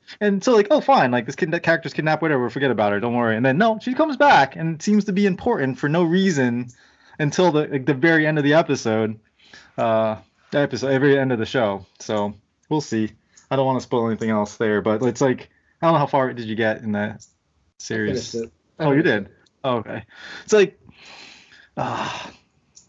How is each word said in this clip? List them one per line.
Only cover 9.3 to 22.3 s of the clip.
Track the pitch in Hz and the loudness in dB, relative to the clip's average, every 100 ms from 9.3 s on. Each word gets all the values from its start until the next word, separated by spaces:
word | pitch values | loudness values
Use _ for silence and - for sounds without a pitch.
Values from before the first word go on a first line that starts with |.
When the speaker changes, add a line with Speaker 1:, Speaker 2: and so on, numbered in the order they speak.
| _ _ - - - | _ _ -20 -12 -4
Speaker 1:
uh, | 117 110 110 107 - _ - | 0 2 0 -4 -12 _ -6
the | 143 | -2
episode, | 139 117 135 | -2 -2 0
every | 131 143 139 | 2 4 4
end | 131 | 2
of | 113 | -2
the | |
show. | 107 135 107 98 95 - | -2 0 0 -2 -10 -16
So | - 107 104 104 _ _ - | -6 -4 -4 -8 _ _ -6
we'll | 156 | -6
see. | - 110 110 - _ _ - | -4 -4 -4 -8 _ _ -4
I | 135 | 0
don't | 131 | 0
wanna | 127 | -2
spoil | 123 123 113 | -2 -2 -2
anything | 107 113 | -2 -2
else | 107 104 - | -2 -2 -2
there, | 110 104 | 0 0
but | 110 107 | 0 0
it's | 135 - | 0 0
like, | 135 123 - _ _ - | 0 0 -8 _ _ -2
I | 165 | 0
don't | |
know | 156 | 2
how | 143 | 2
far | 139 127 | 0 -2
did | 120 110 | -4 -8
you | |
get | 110 110 - | -2 -2 -2
in | 113 | -4
that | 104 107 107 - _ _ _ _ - | -4 -6 -8 -20 _ _ _ _ -16
series? | - 110 104 123 - | -8 -4 -2 -4 -6
Speaker 2:
I | 117 | -10
finished | 113 | -10
it. | _ _ - | _ _ -2
I | |
Speaker 1:
Oh, | 156 | 2
you | 139 | 2
Speaker 2:
finished | 170 107 95 | 4 0 -2
Speaker 1:
did? | _ _ _ | _ _ _
Oh, | 131 120 | -4 -4
okay. | 107 113 113 - - - | -4 -10 -12 -20 -20 -12
It's | - | 0
like, | 214 185 - _ - - - - - - - _ - | 2 2 -2 _ -20 -20 -20 -20 -20 -20 -20 _ -8
uh, | 123 - - - - | -6 -6 -8 -12 -16